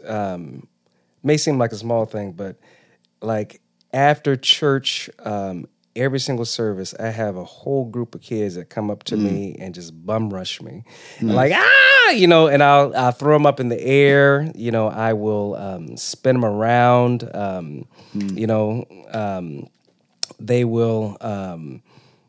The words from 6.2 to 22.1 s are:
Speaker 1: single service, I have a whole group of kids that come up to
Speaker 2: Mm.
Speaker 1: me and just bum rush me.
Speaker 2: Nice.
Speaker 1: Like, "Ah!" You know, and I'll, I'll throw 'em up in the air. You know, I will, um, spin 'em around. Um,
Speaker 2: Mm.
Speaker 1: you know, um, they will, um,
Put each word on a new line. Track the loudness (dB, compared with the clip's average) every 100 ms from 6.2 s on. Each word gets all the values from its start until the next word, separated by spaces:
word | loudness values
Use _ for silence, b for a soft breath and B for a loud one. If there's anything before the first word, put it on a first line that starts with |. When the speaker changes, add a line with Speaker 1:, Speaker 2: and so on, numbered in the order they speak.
Speaker 1:
single | -4 -4 -4
service, | -4 -4 -4 -8 -8
I | -6
have | -4 -4 -6
a |
whole | -12 -12 -4 -4
group | -4 -6 -8
of | -10
kids | -8 -4 -4
that | -6 -12
come | -8 -6
up | -6
to | -6 -2
Speaker 2:
Mm. |
Speaker 1:
me | -2 -2 -6 -10
and | -14
just | -14 -16 -14 -6
bum | -4 -4
rush | -6 -10 -12
me. | -14 -18 -20 B B B
Speaker 2:
Nice. | 0 2
Speaker 1:
Like, | 2
"Ah!" | 4 6 6 8 6 6
You | 6 6
know, | 8 6
and | 6
I'll, | 6 6 4 2
I'll | 0
throw | 0 2
'em | 4
up | 4 2
in | -2
the | -2
air. | 2 4 6 6 6 4 0
You | -6 -2
know, | 0 0
I | 0 -2
will, | 0 0 -2 -2 -6
um, | -8 -10 -12 -12
spin | -10 -4 0 2
'em | 2
around. | 0 2 4 4 4 2 0 -4
Um, | -8 -6 -6 -10 -12 -16 b b -8
Speaker 2:
Mm. | -6 -4
Speaker 1:
you | -2
know, | 0 0 -4 -8 -16 -12
um, | -8 -6 -6 -10 -12 -16 _ _ _ _ _ -16 -10
they | -2 0
will, | 0 0 0 -2 -4 -8
um, | -8 -8 -8 -12 -14 -16 _ b b